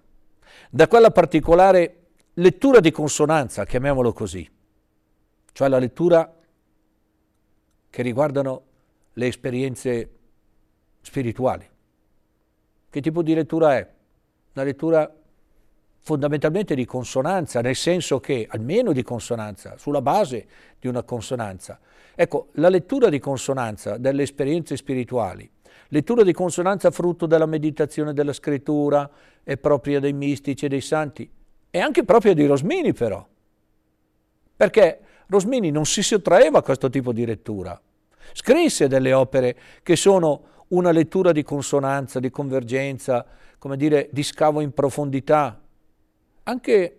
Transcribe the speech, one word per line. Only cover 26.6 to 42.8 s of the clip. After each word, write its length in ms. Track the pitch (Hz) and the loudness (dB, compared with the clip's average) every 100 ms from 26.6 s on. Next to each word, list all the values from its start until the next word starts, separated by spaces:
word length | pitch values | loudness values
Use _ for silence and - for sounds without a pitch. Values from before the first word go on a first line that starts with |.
| 180 202 180 | -2 2 0
frutto 360 | - 175 170 165 | 0 -2 -2 0
della 200 | 160 160 | 2 2
meditazione 680 | 156 156 143 147 - 151 | -2 -4 -2 -4 -4 -4
della 200 | 143 143 | -2 -4
scrittura, 760 | 131 - 139 147 147 147 143 143 _ _ _ | -4 -6 -4 -2 -2 2 0 -2 _ _ _
è 140 | - 135 | -10 -4
propria 440 | 151 143 143 143 | 0 0 0 -2
dei 120 | 139 | -2
mistici 540 | 143 143 139 - 127 147 | -2 -4 -4 -6 -6 -4
e 20 | |
dei 120 | 135 | -4
santi, 500 | - 156 147 - - - _ _ _ | -4 -4 -4 -10 -18 -20 _ _ _
è 80 | 175 | -4
anche 260 | 269 320 | -2 -2
propria 300 | - 226 208 | 2 4 4
di 120 | 160 143 | 4 2
Rosmini 460 | 139 170 370 262 | 2 0 -2 -2
però, 340 | - 117 92 - _ _ _ _ _ _ _ _ _ _ _ _ - | -2 -4 -6 -12 _ _ _ _ _ _ _ _ _ _ _ _ -2
perché 440 | 185 - 175 - _ _ _ | 2 4 4 2 _ _ _
Rosmini 440 | 196 185 269 170 | 0 0 -2 0
non 160 | 151 151 | -2 -2
si 160 | - | -2
sottraeva 560 | - 208 - 180 302 220 | 0 0 4 4 6 2
a 40 | |
questo 280 | - 135 135 | 0 -2 -2
tipo 220 | 135 123 | -2 -4
di 120 | 113 | -4
lettura. 560 | 117 107 - 104 87 85 _ _ _ _ - | -4 -6 -8 -10 -10 -14 _ _ _ _ -20
Scrisse 560 | - - 302 320 - 143 | -8 2 4 2 2 0
delle 240 | 131 131 | 2 2
opere 440 | 131 127 131 127 - - _ | 2 2 0 -2 -4 -16 _
che 140 | - 165 | 0 2
sono 480 | 196 190 160 139 - _ _ | 4 4 2 -2 -8 _ _
una 220 | 180 180 | 0 4
lettura 420 | 165 160 190 180 | 2 2 2 2
di 100 | 151 | 2
consonanza, 800 | - 143 - 143 135 139 131 131 | -2 -6 -2 -2 0 -4 -4 -6
di 100 | 127 | -6
convergenza, 920 | - 139 131 117 131 | -6 -6 -6 -4 -4